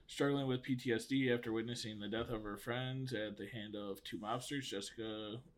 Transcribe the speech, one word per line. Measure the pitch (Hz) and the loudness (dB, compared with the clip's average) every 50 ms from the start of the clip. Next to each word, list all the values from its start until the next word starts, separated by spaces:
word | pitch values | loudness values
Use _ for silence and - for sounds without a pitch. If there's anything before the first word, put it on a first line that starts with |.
| - | -10
Struggling | - - - 143 143 143 139 139 | -8 0 2 4 4 4 4 4
with | 131 127 131 | 2 2 2
P | - 139 131 | 2 0 0
T | 123 - 127 117 | 2 4 2 2
S | 113 - | 2 2
D | - 135 135 131 127 | 4 4 6 6 6
after | 120 120 - 117 | 6 4 4 2
witnessing | 110 113 110 120 120 - - 107 110 104 | 2 2 2 0 -2 -4 -4 -6 -6 -4
the | 104 | -2
death | 101 110 113 117 123 | 0 0 0 0 0
of | 120 110 107 | -2 -2 -2
her | 104 101 | -4 -6
friends | 104 - 127 117 127 127 131 127 135 131 127 | -4 -2 -2 -2 0 0 -2 -2 -2 -2 -2
at | 123 104 107 107 101 | 0 0 -2 -2 -4
the | 101 101 | -6 -6
hand | 101 - 110 104 107 104 | -6 -6 -6 -6 -4 -4
of | 104 104 101 98 - - | -4 -4 -4 -4 -6 -6
two | - - 95 | -6 -6 -4
mobsters, | 104 107 117 123 123 - 143 139 127 - | -2 -2 -2 -2 -2 -2 -4 -4 -2 -2
Jessica, | 107 98 101 - - 113 110 110 107 107 107 107 107 123 127 - - | -4 -4 -4 -4 -6 -6 -4 -4 -4 -4 -4 -6 -6 -8 -8 -12 -18